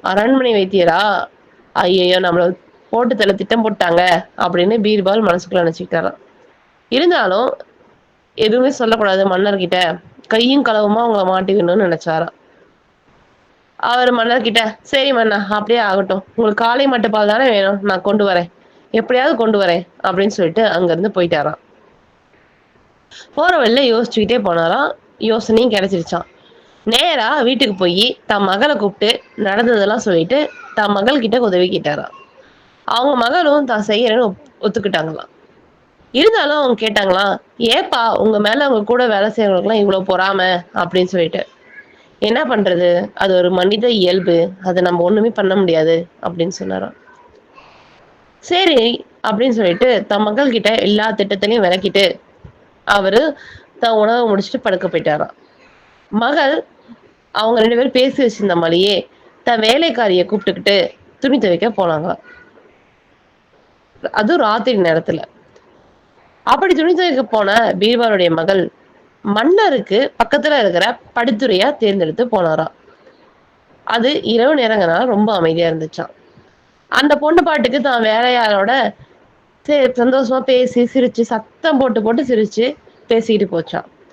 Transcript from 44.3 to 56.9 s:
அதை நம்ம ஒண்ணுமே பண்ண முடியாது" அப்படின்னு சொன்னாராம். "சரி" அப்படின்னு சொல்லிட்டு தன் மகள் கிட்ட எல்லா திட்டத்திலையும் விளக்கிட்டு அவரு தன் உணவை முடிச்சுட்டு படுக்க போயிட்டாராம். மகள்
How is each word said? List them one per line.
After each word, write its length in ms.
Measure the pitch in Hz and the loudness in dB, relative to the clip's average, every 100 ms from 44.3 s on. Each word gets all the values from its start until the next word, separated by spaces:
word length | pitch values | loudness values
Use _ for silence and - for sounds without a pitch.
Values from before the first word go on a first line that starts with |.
| 170 170 - | 0 0 -4
அதை 180 | 185 180 | -4 0
நம்ம 220 | 180 175 | 0 0
ஒண்ணுமே 260 | 180 214 226 | 2 2 0
பண்ண 260 | 220 190 196 | 0 0 0
முடியாது" 520 | 180 160 160 165 175 _ | 2 2 2 0 -4 _
அப்படின்னு 260 | - 175 170 | -10 -4 -6
சொன்னாராம். 460 | - 190 190 - - - - - - _ - - - - - _ _ _ _ | -6 -8 -8 -8 -12 -20 -20 -20 -20 _ -20 -20 -20 -20 -20 _ _ _ _
"சரி" 640 | - 349 370 269 226 233 - _ 214 | -4 0 2 4 2 -2 -10 _ -4
அப்படின்னு 220 | 208 262 | 0 0
சொல்லிட்டு 560 | 226 185 170 254 208 - | 2 0 2 2 2 0
தன் 140 | 202 | -2
மகள் 300 | 208 214 277 | 0 0 0
கிட்ட 240 | 226 202 220 | 0 0 0
எல்லா 360 | 196 208 220 | 0 0 0
திட்டத்திலையும் 540 | 208 202 196 208 233 180 | -2 -4 -2 0 2 2
விளக்கிட்டு 540 | 185 185 196 190 - _ _ - - _ _ | 0 0 2 0 -2 _ _ -20 -20 _ _
அவரு 540 | - 202 190 220 311 277 - - - - | 0 0 2 2 2 -2 -14 -20 -20 -4
தன் 120 | 233 | 0
உணவை 320 | 220 214 240 233 | 2 2 2 0
முடிச்சுட்டு 260 | 196 190 262 | -2 -2 -6
படுக்க 260 | 214 180 180 | -4 -2 -2
போயிட்டாராம். 460 | 170 156 151 - - _ _ _ _ _ _ _ | -2 -2 -2 -4 -10 _ _ _ _ _ _ _
மகள் 560 | 214 240 302 - - - _ - | -4 -2 0 0 -2 -6 _ -20